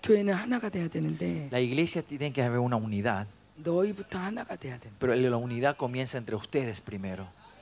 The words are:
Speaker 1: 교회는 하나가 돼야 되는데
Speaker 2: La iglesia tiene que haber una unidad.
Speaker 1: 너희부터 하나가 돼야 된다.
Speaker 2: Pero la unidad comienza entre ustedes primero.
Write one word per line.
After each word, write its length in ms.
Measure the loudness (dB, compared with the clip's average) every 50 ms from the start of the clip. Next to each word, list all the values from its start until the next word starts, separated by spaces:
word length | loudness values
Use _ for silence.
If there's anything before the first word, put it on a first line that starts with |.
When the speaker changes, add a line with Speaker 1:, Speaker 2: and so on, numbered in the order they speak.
| 6
Speaker 1:
교회는 300 | 6 6 6 6 2 2
하나가 380 | 0 0 -2 -2 -2 -2 -4
돼야 180 | -4 -2 -4 -2
되는데 600 | -2 -2 -2 0 -2 -2 -2 -2 -2 -2 -4 -2 0
Speaker 2:
La 80 | 2
iglesia 400 | 2 2 4 2 2 2 2 -2
tiene 320 | -2 -4 -6 -4 -4 -2 2
que 100 | 2 2
haber 180 | 4 4 2
una 160 | 2 2 2
unidad. 500 | 0 0 0 -2 0 2 2 0 0 -2 -6 -10 -20 -20 -20 -20
Speaker 1:
너희부터 600 | -8 -4 0 2 2 2 2 0 -4 -10 -8 -6 -4
하나가 380 | -4 -4 -6 -6 -8 -8 -10
돼야 220 | -10 -8 -10 -10 -10
된다. 180 | -12 -16 -8 -2
Speaker 2:
Pero 160 | 2 2 4
la 220 | 4 4 4 2
unidad 400 | 2 0 -2 -2 2 2 2 2
comienza 400 | 2 -2 -2 -2 -2 -2 -2 -4
entre 180 | -6 -4 -4 -6
ustedes 440 | -6 -6 -2 -2 -2 0 0 -4 -6
primero. 480 | -8 -8 -8 -6 -6 -6 -6 -6 -8 -12 -14 -20 -20 -20 -20 -20